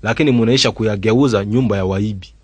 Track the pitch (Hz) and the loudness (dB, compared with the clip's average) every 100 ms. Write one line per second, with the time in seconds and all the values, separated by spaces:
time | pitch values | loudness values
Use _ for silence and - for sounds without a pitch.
0 | 107 117 151 123 113 127 127 101 110 104 | -4 0 2 2 2 2 0 0 -2 -2
1 | 107 117 143 107 101 113 127 101 95 95 | 0 2 2 0 0 0 0 -2 -2 -2
2 | 104 101 - _ | -4 -6 -14 _